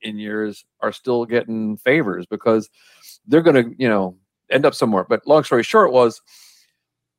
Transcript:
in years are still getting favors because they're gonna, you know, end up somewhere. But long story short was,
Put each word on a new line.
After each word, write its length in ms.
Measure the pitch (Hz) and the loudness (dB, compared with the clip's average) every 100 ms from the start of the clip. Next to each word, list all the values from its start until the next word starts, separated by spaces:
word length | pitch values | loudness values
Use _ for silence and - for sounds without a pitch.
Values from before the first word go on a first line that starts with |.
in 160 | 110 107 | -14 -12
years 480 | 104 107 107 101 _ _ | -8 -6 -6 -10 _ _
are 120 | 110 | -8
still 340 | - 127 120 117 | -6 -4 -4 -2
getting 520 | 120 117 110 107 104 | -4 -4 -6 -6 -4
favors 480 | 127 156 110 87 87 | -2 -2 -2 -6 -8
because 460 | 104 117 110 104 _ _ _ - - - | -6 -2 -2 -2 _ _ _ -20 -20 0
they're 160 | 151 | 2
gonna, 220 | 165 135 117 - | 4 4 2 -2
you 100 | 127 | -2
know, 300 | 104 92 92 _ _ - | 0 -4 -8 _ _ -4
end 160 | 131 143 | 0 0
up 80 | |
somewhere. 320 | - 117 98 - | 0 -2 0 -2
But 200 | 113 135 | -2 2
long 160 | 156 | 2
story 180 | 139 127 | 2 0
short 300 | 113 220 175 | 2 2 4
was, 320 | 127 120 - _ - - _ _ _ _ _ _ | 4 2 0 _ -20 -20 _ _ _ _ _ _